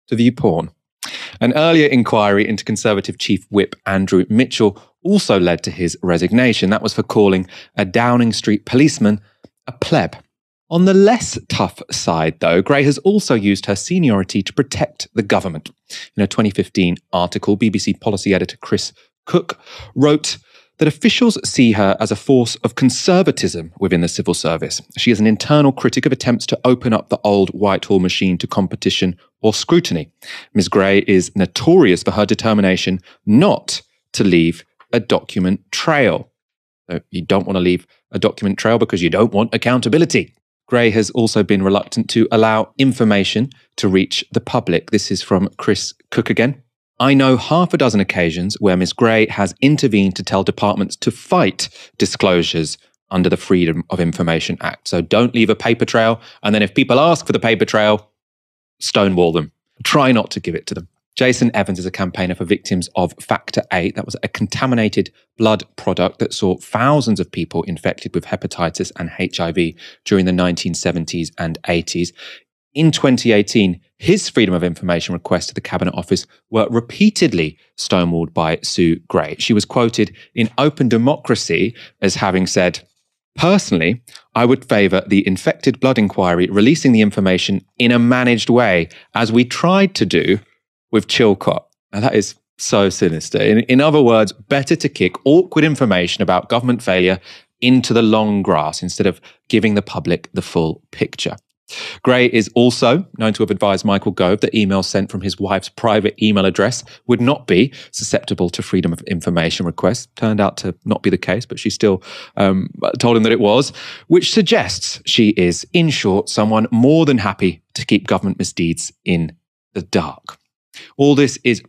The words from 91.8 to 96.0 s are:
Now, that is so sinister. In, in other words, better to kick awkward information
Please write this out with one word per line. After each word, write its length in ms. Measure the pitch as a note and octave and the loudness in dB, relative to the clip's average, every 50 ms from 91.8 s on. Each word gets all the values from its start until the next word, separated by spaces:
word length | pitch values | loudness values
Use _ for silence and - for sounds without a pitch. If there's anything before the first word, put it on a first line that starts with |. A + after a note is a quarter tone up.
| _ _ - | _ _ -6
Now, 80 | G2+ | -4
that 140 | A2 - - | -2 0 2
is 220 | A2 G2 - - _ _ _ _ - | 0 0 -2 -6 _ _ _ _ -12
so 300 | - - B2+ G#2 G2+ F#2+ | -6 -2 0 2 2 2
sinister. 500 | F2 - G#2 F2 D#2+ D#2 - - - G#2 | 0 0 -2 -2 -2 -4 -6 -6 -4 -2
In, 220 | G#2 G#2+ G#2+ A2+ | 2 2 2 2
in 200 | A#2+ - B2+ C3 | 2 2 4 4
other 200 | C#3+ D#3+ D3+ D3+ | 4 4 4 4
words, 320 | C3+ A#2 A#2 A2 G#2+ F#2+ - | 6 6 6 4 4 2 -2
better 440 | - - - C#3 C#3 C3+ - E3 | -8 -6 -4 -2 -2 0 0 -2
to 120 | D#3 - D3 | -2 -2 -4
kick 280 | - - F#2 F2+ - - - | -2 -2 -2 -2 -2 -2 2
awkward 400 | C3+ D3 F3+ F#3 F#3 - D#3+ D3+ | 4 4 4 4 2 2 2 2
information 580 | D#3+ D3 - C3+ A2 F#2+ F2+ | 2 2 0 0 2 2 2